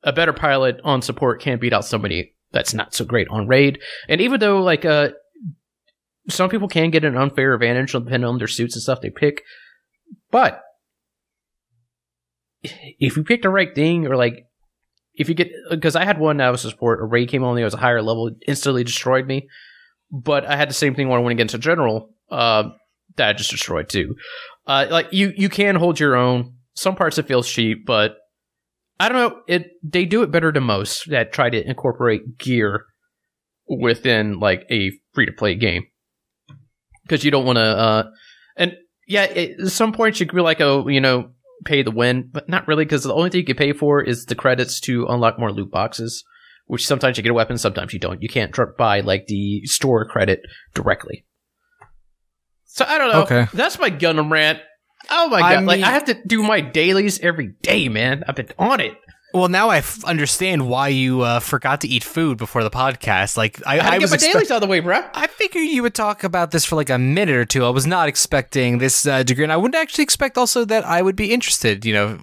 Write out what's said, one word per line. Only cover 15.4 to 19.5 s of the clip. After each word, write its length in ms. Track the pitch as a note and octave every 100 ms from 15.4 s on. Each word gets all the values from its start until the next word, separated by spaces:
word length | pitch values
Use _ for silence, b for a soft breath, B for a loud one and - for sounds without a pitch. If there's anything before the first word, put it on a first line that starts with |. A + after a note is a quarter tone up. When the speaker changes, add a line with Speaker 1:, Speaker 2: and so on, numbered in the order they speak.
| F3 - - E3
Speaker 1:
'cause 160 | D#3+ D#3+
I 80 |
had 140 | F#3 F3+
one 200 | D#3 D3
that 120 | B2+
was 140 | B2
a 60 | A2+
support, 300 | - A#2+ A2+
a 40 |
raid 240 | A2 A#2+ B2
came 160 | C#3
on, 140 | B2+ A#2+
it 60 |
was 100 | A2
a 40 | G#2
higher 240 | C3 A#2+
level, 280 | A2 A2+ A#2 - -
instantly 360 | C#3 C#3 B2+
destroyed 420 | A#2+ - C3 C3 C3
me. 220 | C3+ C3+